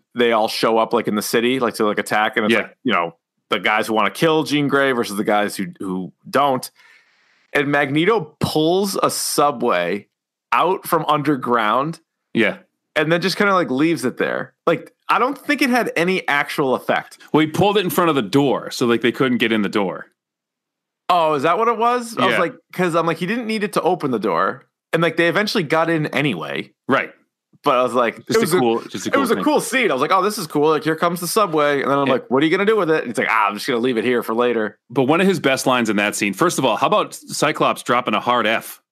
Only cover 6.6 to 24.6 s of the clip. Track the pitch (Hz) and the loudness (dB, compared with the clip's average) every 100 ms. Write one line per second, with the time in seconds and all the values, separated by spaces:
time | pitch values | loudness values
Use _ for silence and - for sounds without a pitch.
6.6 | - _ _ _ _ _ _ _ _ 143 | -6 _ _ _ _ _ _ _ _ -2
7.6 | 143 143 139 151 175 226 156 - 156 156 | 0 0 0 0 2 0 -2 -8 -4 0
8.6 | 160 185 202 190 160 - - - 147 123 | 0 0 -2 -2 -4 -4 -4 0 0 0
9.6 | 120 87 87 101 - _ _ _ - 123 | 0 0 0 -4 -8 _ _ _ -4 0
10.6 | 165 185 - 165 139 151 143 135 120 120 | 0 -2 -2 -2 0 0 0 -2 0 0
11.6 | 107 120 151 170 _ _ _ - 196 190 | 2 0 -2 -8 _ _ _ 0 0 -2
12.6 | _ _ _ 151 156 170 185 - 202 185 | _ _ _ -2 0 0 0 0 2 2
13.6 | 127 131 160 156 123 - 67 62 - _ | 0 0 0 0 -2 -2 -2 -4 -8 _
14.6 | - 160 - _ - 180 254 285 - 294 | -2 -2 -4 _ -2 0 0 -2 -4 0
15.6 | 269 247 202 - 175 185 - 143 147 - | 0 0 0 0 0 0 0 -2 -2 -2
16.6 | 135 113 - 98 - - - 151 156 160 | 0 0 0 -2 -2 -14 0 2 2 2
17.6 | 202 202 180 - 165 139 98 139 143 90 | 2 2 0 2 2 2 2 2 2 0
18.6 | - - 120 117 120 - 131 120 117 110 | -4 -2 0 2 0 0 0 2 0 0
19.6 | 95 107 92 73 - _ _ _ _ _ | 0 -2 -2 -6 -14 _ _ _ _ _
20.6 | _ _ _ _ - 180 156 147 160 180 | _ _ _ _ 0 2 2 2 2 2
21.6 | 226 220 233 247 233 226 196 208 170 - | 0 0 0 0 -4 -2 0 2 0 -4
22.6 | _ - 180 165 165 160 180 240 220 220 | _ -2 0 0 0 -2 -2 -4 -4 -4
23.6 | 202 - 165 175 139 113 98 82 95 135 | -4 -2 0 0 -2 -2 0 0 0 -2